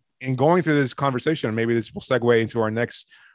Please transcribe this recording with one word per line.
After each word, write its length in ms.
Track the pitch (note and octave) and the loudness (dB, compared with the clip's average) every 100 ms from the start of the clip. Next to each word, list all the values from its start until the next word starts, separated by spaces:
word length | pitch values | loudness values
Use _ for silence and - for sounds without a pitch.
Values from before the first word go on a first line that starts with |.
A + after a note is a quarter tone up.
| _ _ | _ _
in 160 | C3 B2+ | -4 2
going 260 | C#3+ F3+ | 2 4
through 140 | D#3+ D3 | 2 2
this 180 | C3 | 0
conversation, 540 | - C#3 B2 D3+ D#3+ B2 | -2 -2 -2 -2 -2 -2
and 80 | A2 | -2
maybe 180 | A#2 | 0
this 180 | A#2 G#2+ | 0 -2
will 80 | G#2 | -8
segue 400 | - B2 A#2+ A#2 | -2 0 4 4
into 200 | A2 A#2+ | 2 -2
our 100 | G#2+ | -2
next 380 | A2+ A#2+ - - _ _ | -2 -4 -6 -12 _ _